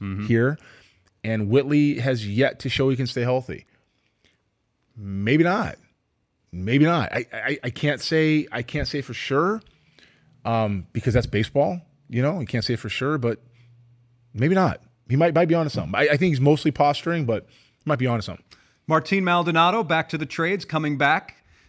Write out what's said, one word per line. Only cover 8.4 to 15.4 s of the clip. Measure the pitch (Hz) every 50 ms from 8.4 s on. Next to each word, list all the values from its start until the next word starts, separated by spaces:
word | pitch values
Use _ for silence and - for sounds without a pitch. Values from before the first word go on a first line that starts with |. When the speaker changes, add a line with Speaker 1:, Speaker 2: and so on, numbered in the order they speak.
| - -
Speaker 2:
I | - 120
can't | 120 - - 147 139
say | - - 143
for | 131 - 117
sure, | - - - 135 143 165 190 220 220 - _ _ _ _ _ _ _ - _ _ _ _ _ _ _ -
um, | 117 117 113 110 104 101 92 85 -
because | - 117 - 127 101
that's | 127 -
baseball. | - - 104 110 - - 139 147 - 180 175 - _ _ _ _ -
You | 117 120
know, | 131 147 190 180
you | 117
can't | - - 117 -
say | - 120
for | - - 104
sure, | - - 131 143 156 143
but | 120 117 110 - _ _ _ _ _ _ _ _ _ _ _ _ _ _ _ _ _ _ -
maybe | 104 127 165 190
not. | 190 185 120 - - _ _ _ _ _ -
He | 123
might, | 143 170 175 147
might | 165